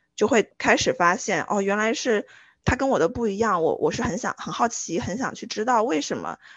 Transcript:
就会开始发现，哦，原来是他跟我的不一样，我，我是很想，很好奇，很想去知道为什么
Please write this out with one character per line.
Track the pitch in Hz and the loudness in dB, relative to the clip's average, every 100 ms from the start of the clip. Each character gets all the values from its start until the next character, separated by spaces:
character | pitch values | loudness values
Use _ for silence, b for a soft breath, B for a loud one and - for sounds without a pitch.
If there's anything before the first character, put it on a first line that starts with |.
| b - | b -2
就 | 208 | 2
会 | 240 202 - | 4 2 0
开 | 269 240 | 2 2
始 | - | 2
发 | - 175 185 | 2 2 2
现， | - 170 | 0 -4
哦， | - 202 | -2 -2
原 | 196 208 | 0 0
来 | 220 | 0
是 | 269 269 208 190 B B B - | -2 0 0 -2 B B B -2
他 | 247 | 0
跟 | 269 | 2
我 | 214 | 2
的 | 165 | 2
不 | - 233 | 0 -2
一 | 196 | 0
样， | 220 180 | 0 2
我， | 160 - | 2 2
我 | 151 | 0
是 | 214 | 0
很 | 180 175 | -2 -2
想， | 202 - | -4 -6
很 | - | -8
好 | 156 240 | -2 -2
奇， | - - 170 | -2 -6 -6
很 | 233 202 | -4 -4
想 | 214 - | -6 -8
去 | - | -8
知 | - 220 | -4 2
道 | 240 | 2
为 | 226 311 | 2 0
什 | - 139 | -2 -6
么 | 80 - B | -6 -10 B